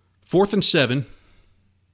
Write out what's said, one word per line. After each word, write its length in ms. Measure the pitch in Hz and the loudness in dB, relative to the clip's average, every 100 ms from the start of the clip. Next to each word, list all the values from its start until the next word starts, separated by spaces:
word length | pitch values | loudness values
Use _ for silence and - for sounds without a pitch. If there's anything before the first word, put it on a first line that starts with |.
| _ _ | _ _
Fourth 320 | - 175 202 | -4 0 0
and 120 | 202 - | 0 0
seven. 400 | 165 120 135 120 - _ _ _ _ _ _ _ | 0 0 -2 -6 -14 _ _ _ _ _ _ _